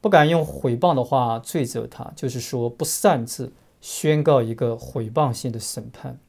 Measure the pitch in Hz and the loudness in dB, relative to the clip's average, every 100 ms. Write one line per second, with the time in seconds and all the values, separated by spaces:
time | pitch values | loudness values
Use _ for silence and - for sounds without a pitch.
0 | 214 180 151 165 151 - 131 120 175 143 | 6 6 6 4 0 -4 -2 2 2 2
1 | 120 135 120 113 - 170 120 117 113 - | 2 0 0 -2 -4 -4 -4 -6 -10 -12
2 | - - 131 120 - 127 117 117 151 - | -16 -8 -6 -6 -6 -4 -4 -4 -4 2
3 | 202 147 117 - 123 _ _ _ - - | 2 2 -2 -8 -10 _ _ _ -14 -2
4 | 151 151 151 139 113 117 120 113 - 135 | 2 4 4 4 2 -2 -4 -4 -8 -8
5 | 110 120 123 113 131 113 - - 113 - | -4 0 0 0 -6 -8 -10 -10 -14 -16
6 | 131 123 | -16 -16